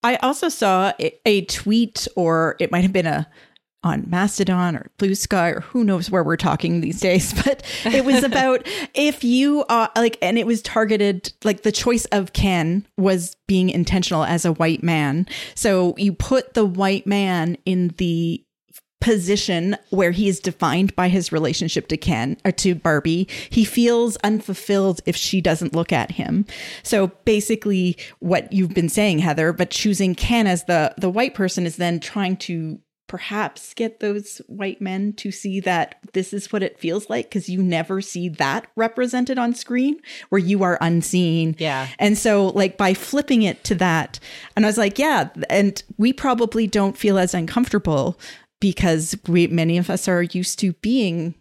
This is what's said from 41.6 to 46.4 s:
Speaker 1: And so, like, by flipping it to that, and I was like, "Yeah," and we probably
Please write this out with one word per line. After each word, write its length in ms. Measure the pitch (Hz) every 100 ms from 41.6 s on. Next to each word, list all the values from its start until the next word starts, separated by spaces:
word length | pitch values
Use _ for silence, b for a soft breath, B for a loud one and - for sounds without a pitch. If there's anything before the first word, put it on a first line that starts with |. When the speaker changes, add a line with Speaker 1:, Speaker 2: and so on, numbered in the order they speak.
| 160 135 131 B
Speaker 1:
And 180 | 202 214
so, 320 | 233 208 190
like, 280 | 196 196 190
by 180 | 196
flipping 480 | 185 - 277 285 247
it 220 | 208 -
to 100 | - 185
that, 440 | 185 165 139 - B B B
and 100 | -
I 40 | 220
was 100 | 214
like, 180 | 202 202
"Yeah," 340 | 294 262 143 - -
and 340 | 185 202 196 - -
we 160 | 220
probably 560 | 269 269 240